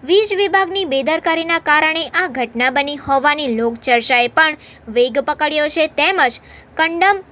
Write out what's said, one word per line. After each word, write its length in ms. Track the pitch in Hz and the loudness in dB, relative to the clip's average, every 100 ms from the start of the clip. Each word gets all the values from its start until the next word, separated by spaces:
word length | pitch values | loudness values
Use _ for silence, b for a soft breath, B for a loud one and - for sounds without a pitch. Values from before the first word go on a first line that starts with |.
| 254 | 2
વીજ 240 | 381 427 381 | 0 2 0
વિભાગની 480 | 403 381 381 381 359 | 2 2 0 -2 -2
બેદરકારીના 720 | 269 269 320 330 330 330 339 320 | -2 0 -2 0 -2 -2 -2 2
કારણે 340 | 302 311 320 302 330 | 2 2 -2 -4 -4
આ 80 | 370 262 | -4 -4
ઘટના 400 | 233 233 254 262 | -6 -2 -2 0
બની 260 | 285 294 - | -4 -6 -2
હોવાની 420 | 269 277 294 285 226 | 0 0 -2 -2 -2
લોકચર્ચાએ 720 | 233 233 - 240 226 247 240 240 | -4 -4 0 0 2 0 2 2
પણ 240 | 320 302 B B - 226 | 2 0 B B -6 0
વેગ 200 | 247 247 277 | 0 0 -2
પકડ્યો 360 | 294 302 302 302 | -2 0 0 0
છે, 140 | 302 311 - | 0 -2 2
તેમજ 420 | 311 381 262 - B B B - | 0 2 0 -2 B B B -2
કંડમ 460 | 320 339 381 403 381 | -2 2 2 2 -4